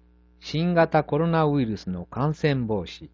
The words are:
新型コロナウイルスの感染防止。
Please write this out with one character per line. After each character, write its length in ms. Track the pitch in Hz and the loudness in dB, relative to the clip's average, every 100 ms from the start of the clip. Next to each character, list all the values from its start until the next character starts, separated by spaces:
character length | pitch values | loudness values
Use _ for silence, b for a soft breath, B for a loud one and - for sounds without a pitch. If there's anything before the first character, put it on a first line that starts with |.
| _ _ _ _ | _ _ _ _
新 340 | - 151 175 | -6 -2 2
型 300 | 170 160 156 | 4 4 2
コ 140 | 147 147 | 2 0
ロ 80 | 170 | 2
ナ 180 | 165 151 | 2 2
ウ 160 | 143 | 2
イ 40 | 120 | 0
ル 100 | 101 | -4
ス 140 | - | -6
の 160 | 90 87 | -8 -8
感 280 | - 143 | -4 -4
染 300 | 151 156 135 117 | 0 0 0 0
防 180 | 104 90 | -2 -4
止。 240 | - 78 | -10 -18